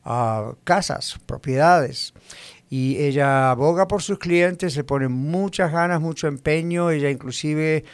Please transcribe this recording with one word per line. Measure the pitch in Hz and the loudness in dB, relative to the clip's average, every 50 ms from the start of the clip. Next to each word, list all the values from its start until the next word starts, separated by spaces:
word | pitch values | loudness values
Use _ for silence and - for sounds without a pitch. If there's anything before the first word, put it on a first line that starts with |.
| _ | _
ah, | - 117 120 120 113 113 110 107 113 127 _ _ | -6 -2 0 0 0 0 -2 -4 -6 -10 _ _
casas, | - 175 202 185 - - - - - - - - | 0 0 0 0 -2 -6 -6 -8 -10 -12 -14 -12
propiedades. | - - - - 135 131 131 147 165 180 170 139 123 131 - - - _ - _ _ - - - - - - _ _ | -12 -12 -10 -6 -4 0 4 4 6 6 6 4 0 -4 -8 -10 -10 _ -20 _ _ -20 -20 -20 -20 -20 -20 _ _
Y | 139 131 131 131 135 - | -4 -2 0 0 0 0
ella | 147 143 135 143 139 139 135 135 131 131 | 0 0 2 2 2 4 4 4 4 2
aboga | 127 120 135 156 175 180 190 185 | 2 4 2 2 4 4 2 2
por | 202 202 | 0 -4
sus | - - 202 185 | -2 -4 -6 -6
clientes, | - 175 175 175 175 180 180 170 - 180 135 | -2 0 2 4 4 2 0 -2 -4 -4 -4
le | 143 139 | -4 -4
pone | - 139 139 135 131 | -2 -2 -2 0 0
muchas | 123 127 135 147 165 185 196 196 180 - 190 165 | -2 -2 -2 -2 -2 -2 -2 -2 -2 0 -2 0
ganas, | 151 170 170 175 175 165 | 2 0 0 2 0 0
mucho | 156 165 160 - - 156 | -2 -2 -4 -4 -4 -4
empeño. | 143 131 - 156 151 160 165 170 170 175 175 170 | -4 -2 -2 0 0 0 0 -2 0 0 2 2
Ella | 160 151 143 143 | 2 2 0 0
inclusive, | 139 123 - 135 120 - - 151 151 156 156 156 156 156 - - | -2 -2 -6 -10 -10 -6 -4 -2 -2 0 0 0 0 -2 -2 -6